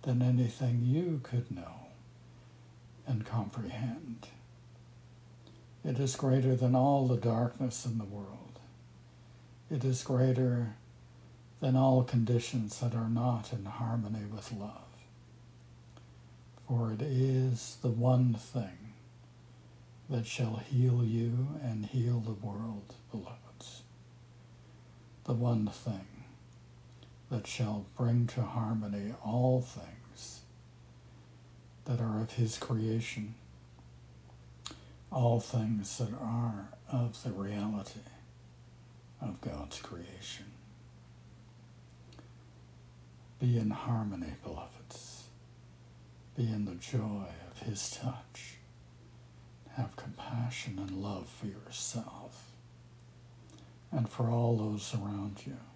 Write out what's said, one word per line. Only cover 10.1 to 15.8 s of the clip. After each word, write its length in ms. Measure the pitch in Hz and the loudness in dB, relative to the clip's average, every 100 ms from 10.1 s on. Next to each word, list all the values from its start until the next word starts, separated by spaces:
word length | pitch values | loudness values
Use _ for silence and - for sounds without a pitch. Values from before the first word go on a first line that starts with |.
| 131 131 127 127 120 117 104 - - - - - - - - | 4 6 6 4 2 0 -4 -18 -20 -20 -20 -20 -20 -20 -4
than 160 | 135 131 | 4 6
all 280 | 131 131 | 8 8
conditions 760 | 123 120 113 120 - 127 107 - | 6 4 6 4 2 -2 -2 -2
that 160 | 120 113 | 0 0
are 140 | 113 | 2
not 420 | 117 123 117 - | 2 2 0 -2
in 140 | 110 98 | -6 -6
harmony 600 | 101 117 117 104 110 104 | -4 -2 0 -2 -4 -4
with 180 | 104 - | -8 -8
love. 280 | 110 104 - - - - - - - - - - - | -6 -8 -10 -18 -20 -20 -20 -20 -20 -20 -20 -20 -20